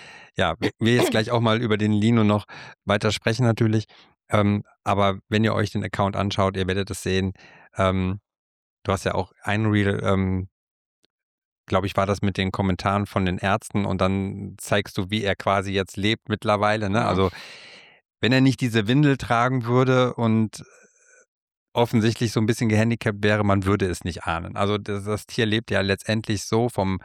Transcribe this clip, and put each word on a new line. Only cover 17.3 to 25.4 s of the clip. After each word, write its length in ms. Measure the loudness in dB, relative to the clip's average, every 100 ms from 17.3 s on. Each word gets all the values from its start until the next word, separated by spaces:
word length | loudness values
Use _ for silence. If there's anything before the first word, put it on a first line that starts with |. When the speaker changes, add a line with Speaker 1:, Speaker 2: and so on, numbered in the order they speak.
| -2 -16 -20 -20 -20 -20 _ _ _
Speaker 1:
wenn 120 | 2
er 80 | 4
nicht 200 | 4 2
diese 260 | 0 0 2
Windel 300 | 4 4 2
tragen 480 | 0 0 2 0
würde 500 | 0 2 4 4 2
und 500 | 0 0 2 0 -4 -20 _ _ _ _ _ _ _ _ _ _
offensichtlich 600 | -2 2 2 2 0 -2
so 80 | 0
ein 60 | 0
bisschen 220 | 0 2
gehandicapt 540 | 2 2 0 -2 0
wäre, 220 | 2 2
man 200 | 2 2
würde 220 | 2 2 0
es 180 | -4
nicht 200 | -6 -6
ahnen. 320 | -4 -6 -6 -4
Also, 220 | -2 -2
das, 260 | -4 -6
das 220 | -4 -6 -6
Tier 200 | -2